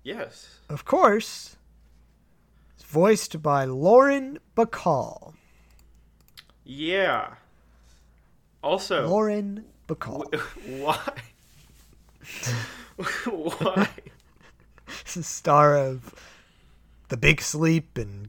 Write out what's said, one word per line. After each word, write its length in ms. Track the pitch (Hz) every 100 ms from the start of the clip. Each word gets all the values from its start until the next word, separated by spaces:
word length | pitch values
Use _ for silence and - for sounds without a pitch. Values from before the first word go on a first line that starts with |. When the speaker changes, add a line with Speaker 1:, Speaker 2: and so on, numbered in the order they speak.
Speaker 1:
yes. 560 | 127 220 - - - - -
Speaker 2:
of 140 | 147 -
course, 680 | 320 262 208 - - - - _ _ _ _ _ _ _ _ _ _ _ _
is 60 |
voiced 580 | - 151 196 214 - 160
by 220 | 151 139 135
Lauren 720 | 131 165 247 277 277 262 294 _ -
Bacall. 800 | 226 - 175 139 113 - - - _ _ _ _ _ _ _ _ _ - - _
Speaker 1:
Yeah. 680 | - 135 156 190 180 120 95 - _ _ _ _ _ - _ _ _ _ _ _
Also, 440 | 143 190 - 170 147
Speaker 2:
Lauren 580 | 202 214 208 202 202 - _ -
Bacall. 480 | 160 - - -
Speaker 1:
wh-, 460 | - - - - 135
<laughs> 20 |
why? 300 | 143 - - - - _ _ - - - _ _ _ _ - - 123 120 - - - -
<laughs> 280 | 180 - 240
Why? 600 | 185 160 - 185 185 202 - - _ _ _
Speaker 2:
<laughs> 640 | - _ _ - - -
She's 100 | -
the 80 | 175
star 540 | 156 - 165 147 147 143
of 380 | 135 131 120 - - - _ _ _ _ _ _ -
The 80 | 123
Big 240 | 143 156
Sleep 560 | - 151 160 160 - 127
and 320 | 104 98